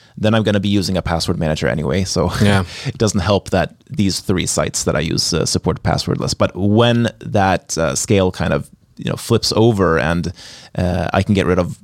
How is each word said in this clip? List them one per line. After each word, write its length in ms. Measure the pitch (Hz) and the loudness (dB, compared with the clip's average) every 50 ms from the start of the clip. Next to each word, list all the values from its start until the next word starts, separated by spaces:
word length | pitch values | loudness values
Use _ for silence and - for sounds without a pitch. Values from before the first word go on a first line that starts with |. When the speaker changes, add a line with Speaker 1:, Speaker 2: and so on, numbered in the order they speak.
| - _ _ | -20 _ _
Speaker 1:
then 180 | - - 107 113 | -2 0 2 2
I'm 80 | 113 104 | 2 2
gonna 160 | 110 104 101 | 2 0 2
be 100 | 95 101 | 2 2
using 280 | 101 101 90 98 92 | 2 2 0 0 -2
a 40 | 87 | -2
password 380 | - - 85 80 - - 87 - | 0 0 -2 -2 0 -2 -2 -2
manager 280 | 80 78 78 78 - | 0 -2 -2 0 0
anyway. 360 | 62 60 78 73 67 71 95 95 | 0 0 0 -2 -2 -2 -2 -2
So 260 | - - - 78 92 - | -2 0 0 0 0 0
<laughs> 60 | - | 2
Speaker 2:
Yeah. 240 | 107 101 101 95 87 - - - - | 2 4 4 2 0 -2 -8 -10 -10
Speaker 1:
it 120 | 131 - | -10 -2
doesn't 240 | - 113 104 - 104 | 0 0 0 0 0
help 280 | 82 95 101 92 - - | 0 2 0 0 0 0
that 220 | 101 92 78 - - _ _ - | 0 0 0 -2 -6 _ _ -8
these 300 | - - 101 95 87 - | -2 0 0 0 0 -2
three 260 | - - 95 85 82 | -2 -2 -2 0 -2
sites 380 | 76 - 82 73 - - - - | -2 -2 -2 -2 -2 -4 -4 -4
that 120 | 90 - | -2 -2
I 40 | - | 0
use, 340 | 80 82 82 78 - - - | -2 -2 -2 -2 -2 -2 0
uh, 120 | 80 - | 0 0
support 360 | - - 92 - 87 80 - - | 0 -2 -2 -2 -2 -4 -2 -2
passwordless. 540 | 82 85 - - 87 - - - - - | -2 0 0 0 -2 -4 -2 -2 -4 -2
But 180 | - 104 - - | -2 -2 -2 -2
when 520 | 90 98 101 104 113 117 120 117 117 117 110 - - | -2 0 2 4 4 4 4 4 2 0 -2 -4 -8
that, 580 | - - - 104 95 95 90 - - - - | -10 -4 0 2 2 2 2 0 -2 -6 -4
uh, 180 | 78 82 71 67 | -2 -2 -2 -2
scale 360 | - - - 107 95 92 92 | -4 0 2 2 4 4 2
kind 220 | - - 82 - 71 | 0 -2 -2 0 0
of, 160 | 73 71 - - _ _ _ _ | -2 -2 -8 -16 _ _ _ _
you 120 | - - - | -12 -6 -6
know, 60 | - | -6
flips 360 | - - - 117 110 - - - | -6 -2 0 0 0 0 0 2
over 420 | 104 113 120 113 95 92 82 82 | 4 4 4 4 4 2 2 2
and, 340 | 76 62 80 85 87 78 87 - - - - - - - - - | 2 2 0 0 -2 -2 -4 -8 -10 -18 -20 -20 -20 -20 -10 -4
uh, 320 | - 92 90 90 90 85 - - | -2 -2 0 0 -2 -2 0 0
I 100 | 95 98 | 0 2
can 100 | - 104 | 2 2
get 120 | 95 - | 2 2
rid 100 | 78 90 90 | 2 2 2
of 180 | 87 87 - - | 0 -2 -6 -12